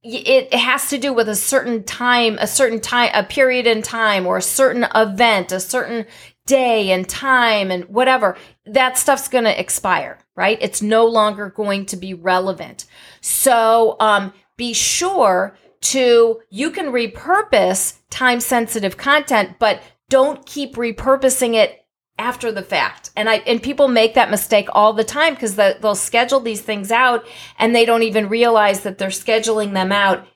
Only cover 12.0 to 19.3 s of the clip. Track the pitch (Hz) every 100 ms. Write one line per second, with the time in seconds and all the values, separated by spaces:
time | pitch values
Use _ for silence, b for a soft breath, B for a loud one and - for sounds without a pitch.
12 | 190 180 180 185 190 185 - - - B
13 | B B - - 269 233 226 233 220 -
14 | 220 202 190 b b - 240 226 - -
15 | 359 381 220 180 202 b b _ - 262
16 | 254 233 233 220 _ 190 302 - 311 247
17 | 226 - 277 381 427 220 185 190 - -
18 | _ - 254 240 240 240 233 220 196 -
19 | 269 294 285